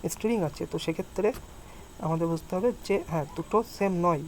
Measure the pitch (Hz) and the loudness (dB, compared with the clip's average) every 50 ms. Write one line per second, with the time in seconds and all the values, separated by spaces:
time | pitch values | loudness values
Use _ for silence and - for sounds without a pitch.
0 | - 170 - - - 220 240 220 175 151 - - 175 165 - 165 - - 160 - | -2 -4 -4 0 0 2 2 4 2 0 0 -4 -6 -4 -2 -2 -2 -2 -2 -2
1 | 190 - - - 190 214 262 - - - - - - - - - - - - - | -4 -4 -2 2 2 2 2 2 -8 -14 -16 -16 -16 -16 -16 -16 -16 -16 -12 -4
2 | - 160 160 165 170 165 165 160 - - - 185 196 247 233 240 - - 196 196 | -2 0 2 2 2 2 0 -2 -2 -2 -2 2 2 2 2 2 -2 0 0 0
3 | 175 - 160 165 147 147 - - 160 - - 214 226 226 - - 202 196 190 175 | 0 0 -2 -2 -2 -2 -4 -8 -6 2 2 2 2 2 -2 0 2 2 4 4
4 | 170 175 170 147 151 | 4 4 4 2 0